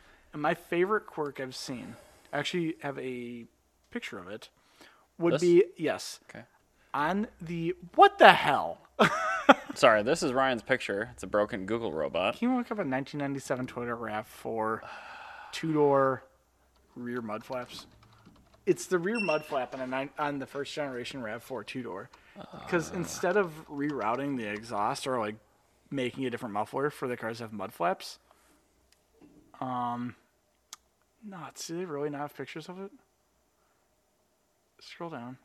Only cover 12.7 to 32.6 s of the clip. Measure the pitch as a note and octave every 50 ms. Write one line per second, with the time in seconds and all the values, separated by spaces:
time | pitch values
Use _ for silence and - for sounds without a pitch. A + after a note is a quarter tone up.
12.7 | A#3 G#3 F3+ C3+ C3 C3+ C#3 - - D3 C#3+ C#3 C#3 C3+ - - C#3 B2 B2+ B2
13.7 | - B2 A#2+ A#2+ A#2 A#2 A2+ A2 G#2+ G#2+ G#2+ - - - - A#2+ A2+ A2+ A2 A2
14.7 | A2 G#2 - - - - - - - - - - - - - - - - - D#3+
15.7 | D#3 D3+ D3 C#3+ C#3 C#3 C3+ C3+ C3 A#2+ - - _ _ _ _ _ _ _ _
16.7 | _ _ _ _ _ B2+ A#2+ A#2+ B2 B2 A#2 G#2+ G#2+ A2+ - - C3+ B2 A#2+ -
17.7 | - - - - - - - - - - - - - - - _ - _ _ G3+
18.7 | E3 - - - F#3 F3 E3 G3 A#3 A#3 G3+ E3 D3+ D#3 D3+ - D3+ C3+ B2 -
19.7 | C#3+ C3 C3 B2+ C3 C3 C#3 C#3+ - - D3+ D3 C#3+ C#3 B2+ - - C#3+ C#3 -
20.7 | - D#3 D3 C3+ B2+ A#2+ A#2+ - - C3+ A#2 G#2+ A2 A#2 - - C3+ A2+ G#2 -
21.7 | - C3 A#2 G2+ F2 G2 B2+ - - - - - - G3+ - - - - - -
22.7 | F3+ E3+ D#3 - - F#3 D#3+ - - - - F3+ F#3+ G#3 F#3+ E3 D3+ D#3 D#3+ -
23.7 | D3+ C#3+ C#3+ D3+ C#3+ B2 G2+ G#2+ A#2+ B2+ C#3+ C#3+ C#3 B2 A2 G#2 G#2 G#2+ A2+ A#2
24.7 | A#2 G2+ G#2+ A#2 - - - C#3 C3 A#2+ G#2+ G#2+ A2 - - _ _ _ _ _
25.7 | _ _ _ _ C#3+ C#3 B2 B2 - - C3 B2 A#2 - C3+ A2 G2+ G#2 A2 -
26.7 | - C3+ C#3 D3+ - - C#3+ B2+ A#2+ - A#2 A2+ A#2 A#2 A#2 G#2+ A2 G2+ F#2+ G2+
27.7 | - - E3+ F3 F#3+ - - - - - _ _ - _ _ _ _ _ _ _
28.7 | _ _ _ _ _ _ _ _ _ _ - - - - - _ - - C3+ B2+
29.7 | B2+ B2 B2 A#2+ A#2+ A#2+ A#2+ B2 - - _ _ _ _ _ _ _ _ _ _
30.7 | - - _ _ _ _ _ _ _ _ A3+ G#3 F#3+ E3+ D3+ C3 - - - -
31.7 | E3 F3 F#3 F3 C#3+ C#3+ D3 D3+ C#3+ C#3 D3 C#3+ - - C3+ - - E3